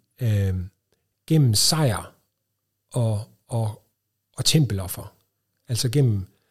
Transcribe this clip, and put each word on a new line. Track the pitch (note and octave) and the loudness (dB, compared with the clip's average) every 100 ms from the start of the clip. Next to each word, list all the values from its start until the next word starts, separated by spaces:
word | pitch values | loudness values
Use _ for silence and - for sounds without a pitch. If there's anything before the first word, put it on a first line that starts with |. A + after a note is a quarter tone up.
| _ _ | _ _
øh, | A#2+ G2+ F#2+ F#2 F#2 - _ _ _ _ - | -2 0 0 -2 -6 -14 _ _ _ _ 0
gennem | D#3+ B2+ | 4 4
sejr | G#2 - D#3+ C#3 F#2+ - _ _ _ _ _ _ _ _ | 4 2 2 0 -2 -8 _ _ _ _ _ _ _ _
og, | C3 A2+ G#2 - _ _ | -2 -2 -2 -8 _ _
og, | A#2 A2 - _ _ _ _ _ - | -4 -4 -8 _ _ _ _ _ -4
og | - | 2
tempeloffer. | D#3+ A#2 G2 F#2 - G#2+ _ _ _ _ _ - | 2 2 -2 -8 -12 -14 _ _ _ _ _ -8
Altså | A#2 A#2+ | -4 0
gennem | B2 B2+ G2+ F#2 _ _ | 2 2 0 -6 _ _